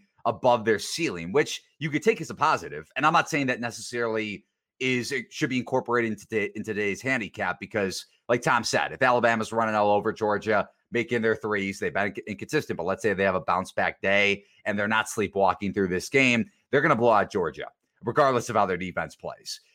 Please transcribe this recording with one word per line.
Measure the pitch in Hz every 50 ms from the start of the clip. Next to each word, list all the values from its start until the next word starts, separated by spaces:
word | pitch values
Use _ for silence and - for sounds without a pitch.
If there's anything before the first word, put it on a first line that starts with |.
| _ _ _ _ -
above | 120 113 98 - 127 120 117 107
their | 113 107 98
ceiling, | - - - - 170 143 95 87 82 85
which | 98 143 156 - - - _ _ _ -
you | 139 160
could | 139 151 -
take | 226 226 -
as | 160 -
a | 107
positive. | - 139 160 147 113 85 76 71 76 82 _ -
And | 127 139 156
I'm | 160
not | 165 156 -
saying | - 147 139 127
that | 127 110
necessarily | 120 120 110 117 104 - 123 120 120 113 110 110 107 107 101 87 _ _ _ _ _ _ _ -
is, | 131 131 127 123 117 -
it | 139 127 113 - -
should | - 156 135
be | 131 127
incorporated | 113 - 131 131 - - 117 120 117 113
into, | 107 101 - -
t-, | 113 110 101 101 -
in | 110 101
today's | 107 107 101 104 101 95 92
handicap, | - 131 131 123 104 87 - - 101 92 85 -
because | 98 90 - 110 101 95 87 - - _ _ _ _ -
like | 120 123 -
Tom | 160 127 120 117
said, | - - 117 73 69
if | 78 -
Alabama's | 131 127 123 123 113 117 113 113 110 -
running | 113 113 113 110 107
all | 107 104 104
over | 104 104 101 110 101
Georgia, | - 110 104 104 101 101 107 110 101 104 - _ _ _ -
making | - 120 117 - 120 120
their | 110 113 107
threes, | - - 107 104 101 98 98 95 -
they've | 104 87 82
been | 98 101 104
inc-, | 95 - - -
inconsistent, | 101 98 110 - - 151 117 - 107 82
but | 82
let's | 90 95 95
say | - 110 98
they | 90 98
have | 98 92
a | 92
bounce | 78 - 87 90 95 -
back | - - 95 87 85 _
day | - 95 98 101 - 202 - 202 - _ _ _ -
and | 107 104 101
they're | 101 107
not | 110 110 107 -
sleepwalking | - - 104 92 - 98 98 92 90 - 101 98 90
through | 104 98 90
this | 90 90 - -
game, | - 135 135 127 120 117 104 - _ _ _ -
they're | - 143
gonna | 143 165 147
blow | 110 120 120
out | 110 104 98 -
Georgia, | - 101 87 78 73 - - - _ _ _ _ _ _ -
regardless | 113 117 147 147 135 131 120 113 -
of | 113
how | 110 101
their | 95 92 85
defense | 92 92 82 92 82 78 -
plays. | _ - 78 65 - - - - - _ _ _